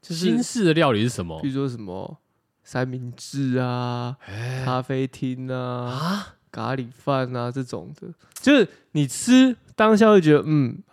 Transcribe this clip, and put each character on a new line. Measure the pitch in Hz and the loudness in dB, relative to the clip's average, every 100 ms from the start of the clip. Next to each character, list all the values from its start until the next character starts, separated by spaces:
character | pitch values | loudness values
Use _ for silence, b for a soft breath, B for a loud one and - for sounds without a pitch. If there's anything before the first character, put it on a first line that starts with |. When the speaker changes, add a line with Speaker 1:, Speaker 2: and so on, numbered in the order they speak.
Speaker 1:
就 | - 165 | -10 -2
是 | 185 | 0
Speaker 2:
新 | 233 | 0
式 | 240 247 | -2 0
的 | 185 | 2
料 | 156 151 | 4 4
理 | 107 | 2
是 | 117 | 0
什 | - 85 | -2 -8
么？ | 80 | -6
Speaker 1:
比 | 139 | -6
如 | |
说 | 135 139 | -4 -4
什 | 120 | -6
么 | 101 92 - 156 _ _ _ _ | -10 -10 -12 -16 _ _ _ _
三 | _ 127 127 | _ -6 -4
明 | 127 123 120 | -6 -12 -14
治 | - 139 135 123 | -10 -4 -2 0
啊， | 127 123 123 123 120 131 - | -2 -4 -6 -6 -8 -10 -14
Speaker 2:
诶？ | 104 120 127 131 | -10 -8 -6 -4
Speaker 1:
咖 | 127 | -4
啡 | 127 131 131 | -4 -4 -4
厅 | - 131 127 131 | -6 -8 -6 -8
啊， | 127 | -8
Speaker 2:
啊？ | 127 123 123 127 165 202 190 _ _ | -6 -6 -6 -6 -6 -6 -8 _ _
Speaker 1:
咖 | - 113 131 | -10 -6 -6
喱 | 120 | -8
饭 | 131 - 135 127 127 | -8 -2 -2 -2 -4
啊 | 120 | -6
这 | 127 | -6
种 | 127 101 82 151 | -8 -10 -12 -16
的， | 175 - b - | -18 -18 b -2
就 | - 285 | 4 4
是 | 196 b b | 4 b b
你 | 151 139 | -2 -2
吃 | - - 254 262 240 _ - | -4 4 6 6 2 _ 0
当 | 220 214 | 4 6
下 | 220 | 8
会 | 208 | 6
觉 | 156 | 6
得， | 147 107 | 4 4
嗯， | 151 127 - - | 2 0 -4 -16